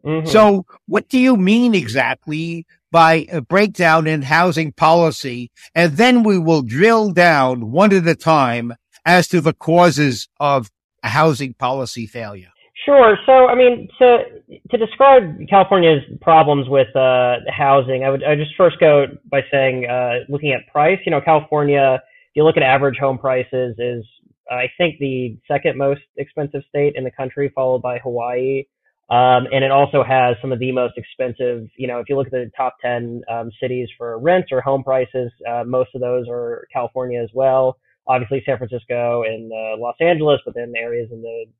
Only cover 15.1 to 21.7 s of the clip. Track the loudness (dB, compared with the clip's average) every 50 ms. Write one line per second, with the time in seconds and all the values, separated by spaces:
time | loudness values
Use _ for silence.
15.1 | 8 6 4 2 -10 -14 -6 2 2 2 4 4 2 4 4 4 2 2 -2 -10
16.1 | -20 -6 0 4 4 6 6 4 2 -2 -2 0 0 0 0 2 0 0 2 2
17.1 | 2 2 2 0 0 -2 -6 -10 -6 -2 0 2 2 2 2 0 -4 -2 -2 -2
18.1 | -2 -2 0 -2 -2 -2 -2 -8 0 2 2 2 4 4 4 6 6 4 2 0
19.1 | -6 -20 _ -4 -4 -4 -4 0 0 0 0 0 -2 -4 -6 -6 -4 -4 -2 -2
20.1 | -4 -6 -6 -8 -8 -6 -4 -4 -4 -4 -6 _ _ 0 2 2 0 -2 -2 -4
21.1 | -4 -2 0 2 0 0 0 _ -4 -2 0 0